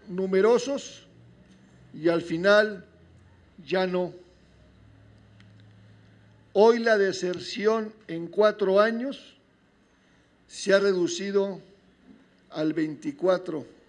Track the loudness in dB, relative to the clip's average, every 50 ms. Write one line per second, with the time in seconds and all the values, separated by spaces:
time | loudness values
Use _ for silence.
0 | -14 -10 -6 -6 -4 0 2 4 4 4 4 2 0 -2 -6 -8 -8 -12 -20 -20
1 | -20 -20 -20 -20 -20 -20 -20 -20 -20 -20 -20 _ _ _ _ -20 -20 -20 -8 -2
2 | 0 0 0 0 -2 -4 -4 0 2 4 4 4 4 2 -2 -10 -16 -20 _ _
3 | _ -20 -20 -20 -20 -20 _ _ _ _ _ -16 -8 -4 -2 0 0 0 -2 -2
4 | -4 -4 -8 -14 -20 -20 _ _ _ _ _ _ -20 _ _ _ -20 -20 -20 -20
5 | -20 -20 -20 _ _ _ -20 -20 -20 -20 -20 -20 -20 -20 -20 -20 -20 -20 -20 _
6 | _ _ _ _ _ _ _ _ _ _ 2 4 6 6 4 4 2 2 2 2
7 | 2 0 -2 -4 -6 -6 -6 -6 -10 -10 -6 -2 0 0 0 0 -4 -8 -12 -18
8 | _ -12 -10 -10 -10 -6 0 2 2 2 2 0 0 2 4 4 4 2 0 -4
9 | -6 -8 -10 -12 -16 -20 -20 _ _ _ _ _ _ _ _ _ _ _ _ _
10 | _ _ _ _ _ _ _ _ _ -20 -16 -6 0 2 4 4 4 2 0 0
11 | 0 -2 -4 -6 -6 -2 -2 -2 -2 -2 -6 -12 -16 -20 _ _ _ _ _ _
12 | _ -20 -20 -20 _ _ _ _ _ -12 -8 -6 -4 -4 -2 -2 -4 -4 -6 -8
13 | -10 -10 -8 -2 0 0 0 0 -2 -8 -10 -10 -10 -14 -20 _ _